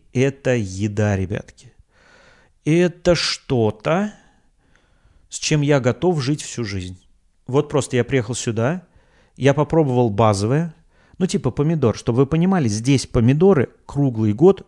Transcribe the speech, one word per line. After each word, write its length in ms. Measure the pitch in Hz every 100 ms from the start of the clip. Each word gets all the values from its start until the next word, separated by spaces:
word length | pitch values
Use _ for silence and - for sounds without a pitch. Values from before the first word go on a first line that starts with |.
| _
это 420 | 123 135 139 -
еда, 640 | 123 98 95 107 104 104 98
ребятки. 560 | 92 - - - - _ _ _ _ _ _ _ _ _
Это 500 | - 165 175 170 -
что-то, 1000 | 170 - - - 131 110 107 143 165 208 - _ _ _ _ _ _ _ _ _ _ _
с 100 | -
чем 220 | - 156
я 180 | 143 143
готов 420 | 123 113 175 165
жить 200 | 123 151
всю 220 | - -
жизнь. 340 | 110 98 92 90 _ _ _ _ -
Вот 220 | 131 151
просто 280 | 147 - 127
я 80 |
приехал 300 | 120 135 113
сюда, 520 | 120 - 110 117 180 - _ _ _ _ -
я 160 | 131
попробовал 580 | 139 147 160 147 123 120
базовое, 640 | 101 113 98 104 143 170 - _ _ _ -
ну, 80 | 185
типа 240 | 190 135
помидор. 460 | - 147 170 127 101
Чтобы 220 | - 120
вы 80 | 135
понимали, 420 | 160 180 190 123
здесь 380 | 104 120 135 -
помидоры 640 | 127 117 143 190 175 110 _
круглый 480 | - 143 143 113 110
год, 340 | 104 170 190